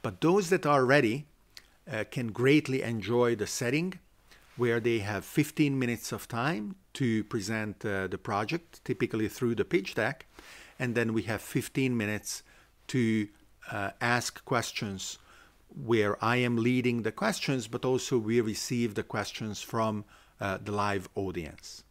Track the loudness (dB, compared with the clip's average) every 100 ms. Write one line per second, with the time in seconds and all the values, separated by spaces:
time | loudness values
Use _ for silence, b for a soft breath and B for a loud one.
0 | -6 2 4 4 4 2 4 6 8 6
1 | 6 2 -6 _ _ B B B -8 -6
2 | -4 -4 -4 2 6 6 4 -2 -2 -4
3 | 0 4 4 2 -2 -2 0 0 -2 -6
4 | _ _ b b b -2 2 2 2 0
5 | 0 -4 -2 0 0 2 2 2 0 -2
6 | -6 -8 -6 -4 -2 -2 -6 -12 _ -2
7 | 2 2 0 -4 -4 -4 -4 -6 -4 -2
8 | -2 -6 -2 -2 -2 -4 -8 -14 -6 -2
9 | 0 0 -2 0 -2 0 0 0 0 -2
10 | -2 -2 -16 B B B B B -2 0
11 | 2 0 -2 -4 -2 -4 -2 0 0 2
12 | 0 -2 -6 -12 -12 b b _ -4 2
13 | 4 2 0 -8 -20 _ -10 -6 -6 -2
14 | 0 0 -2 -10 -2 0 0 -6 -6 -6
15 | -10 -12 b b b b -20 -12 2 4
16 | 4 2 2 2 2 2 2 2 2 0
17 | -4 -2 -2 -2 -2 -2 -2 -4 0 0
18 | 0 0 2 2 2 -4 -4 0 0 -2
19 | -4 -6 -6 -6 -8 -8 -6 -2 -2 -2
20 | -8 b b _ -4 -4 -4 -2 0 -2
21 | -4 -6 -4 -6 -8 -12 -18 -18 _